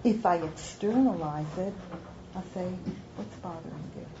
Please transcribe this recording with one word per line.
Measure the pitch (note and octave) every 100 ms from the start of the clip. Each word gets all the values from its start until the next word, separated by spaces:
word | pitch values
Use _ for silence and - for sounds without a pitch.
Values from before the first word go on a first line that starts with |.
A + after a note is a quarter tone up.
If | B3 G#3+
I | G3 F3+
externalize | D#3 - - - G3+ A#3 C4 F#3 D#3 D3 D3+ -
it, | F#3+ G3+ - E3+ - - -
I'll | F3+ F3+
say, | - F3+ F#3 - - -
What's | - G#3 -
bothering | F#3 E3 D#3+ D3+ D#3 -
you? | - -